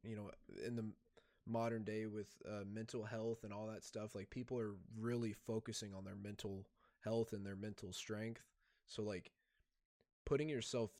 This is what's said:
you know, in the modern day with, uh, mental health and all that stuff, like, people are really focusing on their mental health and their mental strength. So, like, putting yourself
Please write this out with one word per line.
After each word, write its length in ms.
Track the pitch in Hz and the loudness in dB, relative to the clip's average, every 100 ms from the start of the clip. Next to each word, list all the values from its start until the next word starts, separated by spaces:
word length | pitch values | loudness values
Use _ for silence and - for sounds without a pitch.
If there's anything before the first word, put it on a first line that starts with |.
you 140 | 117 107 | -6 -4
know, 140 | 101 - - | -4 -8 -12
in 280 | - 123 120 | -4 0 0
the 180 | 110 - _ - - _ - | 0 -4 _ -20 -20 _ 0
modern 380 | 113 117 113 | 2 4 4
day 220 | 107 110 110 | 2 2 2
with, 340 | 104 101 - - | 0 -4 -8 -4
uh, 180 | 104 | -2
mental 400 | 98 107 110 139 | -2 -2 -2 -2
health 400 | 113 113 113 113 | 0 0 2 0
and 80 | 104 | -2
all 140 | 104 110 | -4 -4
that 160 | 107 | -4
stuff, 320 | - 110 107 | -6 -4 -4
like, 160 | 101 95 | -4 -4
people 280 | 127 123 123 | -4 0 2
are 160 | 107 98 87 | 0 -2 -8
really 380 | 110 113 120 117 | -2 2 4 2
focusing 600 | 101 - 110 113 107 104 | 0 0 0 0 -4 -4
on 100 | 95 | -6
their 120 | 98 98 | -6 -4
mental 500 | 101 101 104 95 101 _ - _ | -6 -4 -2 -2 -6 _ -20 _
health 320 | - 113 113 | 2 4 4
and 120 | 104 98 | 2 -2
their 100 | 98 | -2
mental 360 | 107 101 - | -4 -4 -6
strength. 540 | 92 - 107 113 113 - _ _ _ - | -4 -2 0 0 -2 -10 _ _ _ -10
So, 160 | - | 0
like, 300 | 104 92 - _ _ _ _ _ _ _ _ _ - | 0 0 -4 _ _ _ _ _ _ _ _ _ 4
putting 220 | 143 156 | 4 6
yourself 420 | 135 - 123 113 | 2 2 2 2